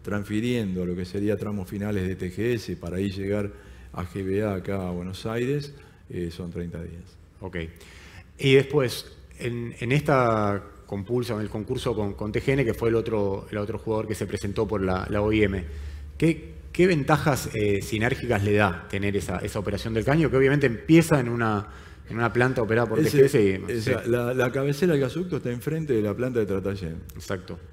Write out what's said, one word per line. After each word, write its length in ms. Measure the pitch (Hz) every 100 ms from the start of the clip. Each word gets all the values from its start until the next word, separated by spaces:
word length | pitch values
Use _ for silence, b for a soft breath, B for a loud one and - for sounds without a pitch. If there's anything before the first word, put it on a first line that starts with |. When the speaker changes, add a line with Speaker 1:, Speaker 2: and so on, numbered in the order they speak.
Speaker 1:
transfiriendo 800 | - 104 101 107 120 120 101 92
a 20 |
lo 100 | 90
que 80 | 90
sería 320 | 87 101 104 101
tramos 320 | 104 104 90
finales 380 | 101 104 104 92
de 80 |
T 160 | 92 92
G 220 | 90 113
S, 220 | 117 - 87
para 180 | 85
ahí 140 | 87 101
llegar 400 | 98 98 104 101 B B B B
a 140 | -
G 200 | 90 101
B 180 | 95 98
A 120 | 107
acá 320 | 95 90 98 92
a 40 |
Buenos 340 | 90 90 92
Aires, 480 | 110 117 123 147 143 B B B -
eh, 200 | 95 87
son 220 | 82 87
treinta 320 | 87 87 82
días. 340 | 85 85 87 - - -
Speaker 2:
Ok. 180 | 95 90 82 - B B B B - -
Y 180 | 139
después, 540 | 135 131 147 123 - - - - -
en, 340 | 120 120 117 -
en 140 | 120
esta 680 | 143 147 139 120 110 104 101 - -
compulsa, 500 | - 101 95 123 113
en 40 | 107
el 100 | 104
concurso 460 | 110 98 127 131
con, 180 | 107 101
con 180 | 98 107
T 100 | 113
G 120 | 135
N, 120 | 139
que 80 | 117
fue 160 | 107 117
el 60 |
otro, 520 | 113 110 110 101 98 -
el 80 | 107
otro 220 | 104 104
jugador 260 | - 107
que 100 | 107
se 120 | 104 101
presentó 400 | 104 101 95 104
por 140 | 104
la, 260 | 95 92 101
la 120 | 104
O 100 | 107
I 120 | 107
M, 200 | 101 95 - B B B B -
¿qué, 340 | 160 156 - - -
qué 140 | - 185
ventajas, 600 | 160 127 147 151 127 107
eh, 260 | 113 104 101
sinérgicas 640 | - 110 117 139 120 107
le 100 | 101
da 320 | 104 101 87 -
tener 260 | 98 101
esa, 220 | 98 87 92
esa 220 | 104 107
operación 340 | 95 101 113
del 100 | 110
caño, 260 | 104 151 143
que 60 |
obviamente 320 | 127 135 143 139
empieza 540 | 110 - 165 160 151
en 80 | 120
una, 400 | 120 113 104 101 B B B -
en 80 | 110
una 160 | 117
planta 280 | 117 127 127
operada 280 | 107 113 113
por 100 | 110
Speaker 1:
Ese, 100 | 110
Speaker 2:
T 140 | 143
G 20 |
S 380 | 139 135 101 95 95
y, 20 |
Speaker 1:
esa, 320 | 117 110 117
Speaker 2:
sí. 60 | 117
Speaker 1:
la, 240 | 120 120
la 180 | 127 123
cabecera 400 | 135 139 143 185
del 100 | 147
gasoducto 360 | 127 156 185 147
está 120 | 123
enfrente 440 | 120 143 160 156
de 80 | 113
la 120 | 104
planta 260 | 101 127 120
de 60 |
Tratayén. 520 | 98 98 95 98 85 82 -
Speaker 2:
Exacto. 420 | - - 95 90 87 -